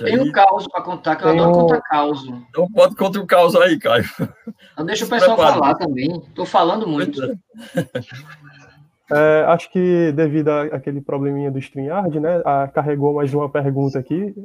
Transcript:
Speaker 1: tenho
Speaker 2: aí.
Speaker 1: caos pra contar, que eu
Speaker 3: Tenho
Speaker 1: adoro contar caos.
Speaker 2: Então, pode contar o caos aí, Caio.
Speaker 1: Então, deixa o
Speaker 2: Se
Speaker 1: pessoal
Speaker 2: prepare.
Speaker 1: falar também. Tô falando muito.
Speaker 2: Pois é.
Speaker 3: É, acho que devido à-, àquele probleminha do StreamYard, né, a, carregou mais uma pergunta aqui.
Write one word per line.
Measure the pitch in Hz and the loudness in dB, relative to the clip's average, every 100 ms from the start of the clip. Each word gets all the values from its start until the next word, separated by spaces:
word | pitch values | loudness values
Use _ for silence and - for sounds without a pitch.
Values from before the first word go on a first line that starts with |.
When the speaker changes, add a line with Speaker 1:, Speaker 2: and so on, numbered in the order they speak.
Speaker 1:
tenho | - 240 | 0 0
Speaker 2:
aí. | 294 | 0
Speaker 1:
caos | 214 196 196 190 | 4 4 4 -4
pra | - | -8
contar, | - 170 165 156 | -8 -8 -4 0
que | |
eu | 160 | 2
Speaker 3:
Tenho | 165 | 4
Speaker 1:
adoro | 170 175 170 | 4 4 4
contar | 156 | 2
caos. | - 151 147 143 131 123 120 | 0 -2 0 -4 -8 -16 -8
Speaker 2:
Então, | - 180 | -4 -2
pode | - 180 | 4 2
contar | - 190 202 | 2 -4 -4
o | 185 | 2
caos | 180 170 175 | 4 6 4
aí, | 180 156 | 4 2
Caio. | 123 117 - - 165 - - - - | 0 0 -2 -6 -10 -10 -20 -20 -20
Speaker 1:
Então, | - | -10
deixa | 165 214 | -6 -4
o | 196 | -2
Speaker 2:
Se | |
Speaker 1:
pessoal | 240 - | 2 4
Speaker 2:
prepare. | 220 156 165 | 4 4 4
Speaker 1:
falar | 143 | 0
também. | 156 165 131 143 175 - | 0 -4 -4 -4 -6 -12
Tô | - | -10
falando | 185 196 170 214 196 | -2 2 2 0 -2
muito. | 147 143 143 | -4 -4 -4
Speaker 2:
Pois | 135 202 _ 220 233 170 | -8 -8 _ -20 -8 -8
é. | - 123 - 127 151 - - - - _ _ _ - 147 156 156 | -6 -10 -12 -20 -20 -20 -20 -20 -20 _ _ _ -2 2 4 4
Speaker 3:
É, | 147 | 4
acho | 170 - | 0 0
que | 185 180 175 165 | -2 2 2 2
devido | 147 156 156 151 | 0 0 0 0
à-, | 147 151 | -2 -4
àquele | 143 143 139 | -6 -8 -8
probleminha | 143 143 139 143 143 | -6 -4 -4 -4 -4
do | 135 | -6
StreamYard, | - 139 139 185 185 151 | -8 -10 -6 -4 -4 -2
né, | 156 175 | -2 -2
a, | 147 139 139 | 0 0 0
carregou | 156 147 143 143 | -2 -2 0 0
mais | 147 143 | 0 -2
uma | 147 143 | -2 -2
pergunta | 147 139 135 139 135 | -2 -2 -2 -2 -4
aqui. | 127 160 202 202 | -4 -6 -6 -10